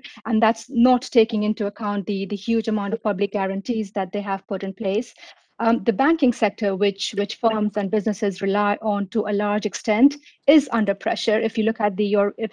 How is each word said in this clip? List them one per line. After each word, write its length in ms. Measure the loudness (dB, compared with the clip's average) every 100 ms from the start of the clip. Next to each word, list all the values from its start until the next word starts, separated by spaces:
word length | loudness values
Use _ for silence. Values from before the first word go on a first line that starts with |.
| -6 -14 -4
and 160 | 2
that's 240 | 2 0 -4
not 320 | 2 4 4
taking 440 | 2 2 2 2
into 200 | -2 -2
account 420 | -6 -4 -4 -4 -4
the, 200 | -4 -4
the 100 | -6
huge 320 | -2 -2 0
amount 240 | -2 -2
of 100 | -4
public 300 | -2 -2 -2
guarantees 580 | -2 -2 -4 -4 -4 -4
that 200 | -4 -4
they 80 | -4
have 260 | -4 -6 -6
put 160 | -6
in 100 | -6
place. 400 | -4 -2 -2 -4 -12 -20 -20 _ -2
Um, 240 | 0 2
the 80 | 0
banking 400 | 2 2 4 2
sector, 420 | 2 -2 0 -2
which, 400 | 0 0 0 -6 -4
which 200 | -6 -2
firms 400 | 0 0 0 -2
and 120 | -2
businesses 540 | 0 0 -2 -2 -2
rely 340 | -2 0 0 0
on 240 | -2 -2 -2
to 180 | -2 -2
a 40 |
large 340 | -2 0 -2 -2
extent, 500 | -4 -2 4 4 4 -8 _ 4
is 200 | 6 4
under 220 | 0 0
pressure. 440 | -2 -4 -2 0 0
If 180 | 0 0
you 60 |
look 180 | -2 0
at 160 | -2 0
the, 80 |
your, 300 | 0 2 0 -2
if, 120 | -8